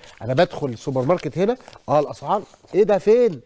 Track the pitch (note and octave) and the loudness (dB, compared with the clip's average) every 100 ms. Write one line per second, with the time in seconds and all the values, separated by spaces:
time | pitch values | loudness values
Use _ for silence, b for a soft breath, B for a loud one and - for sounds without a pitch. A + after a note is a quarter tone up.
0 | B B G#2+ C3 F3+ - C#3+ A2+ - C3 | B B -4 0 0 -2 -8 -8 -6 -2
1 | B2+ F3 D#3 D3+ G3 B3+ B B - C#3+ | 0 0 -2 -4 -2 -2 B B -2 0
2 | B2+ B2 C#3+ G3+ - _ - F3 G#3 G3 | 0 -6 -4 -4 -4 _ -4 0 2 2
3 | - A#3 A#3+ D3 | 4 4 4 0